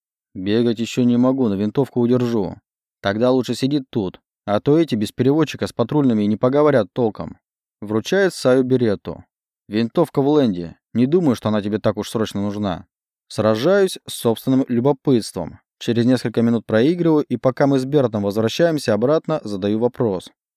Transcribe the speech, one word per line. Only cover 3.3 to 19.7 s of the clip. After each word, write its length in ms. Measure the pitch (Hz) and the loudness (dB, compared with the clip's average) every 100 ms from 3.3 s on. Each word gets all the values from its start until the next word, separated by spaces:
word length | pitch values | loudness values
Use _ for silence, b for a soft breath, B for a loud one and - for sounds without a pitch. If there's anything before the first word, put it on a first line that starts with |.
лучше 220 | 131 120 | 2 0
сидит 300 | 117 131 147 131 | -4 -2 -2 -4
тут, 300 | 113 90 - _ _ | -6 -6 -8 _ _
а 160 | - 104 | -4 -2
то 180 | 139 160 | 2 2
эти 160 | 160 | 2
без 160 | 110 104 | -2 -4
переводчика 560 | - 127 151 151 - 101 | 0 2 2 0 -2 -8
с 60 | |
патрульными 500 | - 117 151 135 110 | -4 -2 2 2 2
и 40 | 104 | 0
не 80 | 107 | 0
поговорят 560 | 127 143 151 127 98 | 0 4 4 2 0
толком». 460 | - 113 - 80 - _ _ _ _ | -2 -2 -2 -14 -14 _ _ _ _
Вручает 540 | 104 110 - 190 185 | -4 -4 0 0 0
Саю 300 | - 131 131 | 0 2 2
беретту. 600 | 127 127 117 95 85 - - _ _ _ - | 2 2 2 -2 -6 -14 -18 _ _ _ -4
«Винтовка 520 | 104 117 175 156 147 | -2 0 0 0 2
в 80 | 139 | 2
Лэнде. 500 | 151 120 87 85 - _ | 4 2 -2 -8 -14 _
Не 120 | 113 131 | -2 2
думаю, 300 | 180 151 110 | 2 2 0
что 120 | 107 | -2
она 140 | 107 | -2
тебе 160 | 101 104 | -2 -2
так 180 | 110 104 | -2 -4
уж 140 | - | -6
срочно 320 | 113 104 101 | -4 -4 -4
нужна». 440 | 104 104 101 80 - _ _ _ _ | -6 -4 -6 -6 -12 _ _ _ _
Сражаюсь 680 | - 107 110 156 202 190 - - | -2 0 2 2 2 2 -2 -14
с 80 | |
собственным 500 | - 117 110 135 131 131 | -4 -2 -2 0 0 0
любопытством. 920 | 120 135 139 151 120 - 95 82 87 _ _ | 0 0 0 2 0 0 -10 -10 -14 _ _
Через 280 | - 117 120 | -2 2 2
несколько 340 | 127 120 117 | 2 0 0
минут 240 | 117 117 | 0 0
проигрываю, 600 | - 110 139 175 165 151 | 0 2 2 2 2 2
и 120 | - 120 | 0 -2
пока 300 | 131 123 139 | -2 2 0
мы 120 | 135 | 2
с 60 | |
Бертом 380 | 131 147 120 104 | 0 0 0 -2
возвращаемся 720 | 101 104 113 - 170 151 - | -2 -2 -2 0 0 0 -2
обратно, 460 | 104 123 160 - 156 | 0 2 0 -2 -6
задаю 340 | 107 98 101 | -6 -4 -2